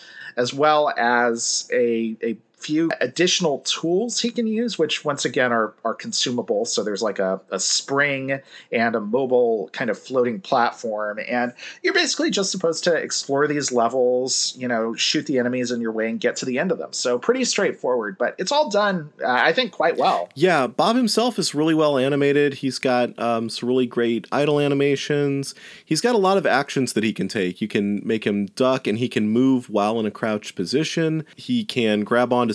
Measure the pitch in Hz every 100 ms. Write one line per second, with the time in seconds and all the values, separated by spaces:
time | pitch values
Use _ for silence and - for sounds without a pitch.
0 | - - - - 123 139 151 151 147 -
1 | 117 120 120 117 - - - 123 120 113
2 | 113 110 120 104 _ _ - 156 165 -
3 | 123 - 175 - 170 127 - - 165 180
4 | 240 - 240 240 220 220 240 - 151 -
5 | 147 139 143 135 127 117 107 - 113 107
6 | 117 - 135 123 107 104 117 - 104 98
7 | 110 95 95 95 - 98 - - - 139
8 | 143 135 135 135 - - - 120 117 110
9 | 104 123 131 123 120 110 92 - 123 98
10 | - 127 123 104 - 131 117 - 113 107
11 | 107 107 - 123 120 - - - 339 349
12 | 320 - 311 202 190 190 170 160 180 156
13 | - - - 139 147 147 131 120 117 131
14 | 123 123 131 - - 127 127 117 113 110
15 | - 156 147 131 120 127 120 120 113 110
16 | 110 113 117 - 127 127 160 - 71 -
17 | 127 120 - 254 247 - 175 - 135 123
18 | 104 95 117 - - 285 294 202 208 190
19 | 151 - 127 123 139 170 240 - 165 127
20 | 160 - 87 135 185 160 127 - 175 240
21 | 226 - 240 233 165 147 160 156 151 139
22 | 131 143 143 143 147 131 135 127 135 123
23 | 120 - 113 117 113 - 120 131 123 123
24 | 117 117 - 127 147 147 143 143 143 135
25 | - 147 143 139 135 - - - - 156
26 | 240 240 185 196 139 123 143 139 123 110
27 | 110 101 98 113 92 - 107 110 101 104
28 | - 113 110 101 98 - 131 131 120 107
29 | 123 120 107 113 131 131 120 104 104 113
30 | 107 - 113 104 - - 90 123 160 -
31 | 160 160 - - - 123 107 - 110 107
32 | 104 120 120 120 117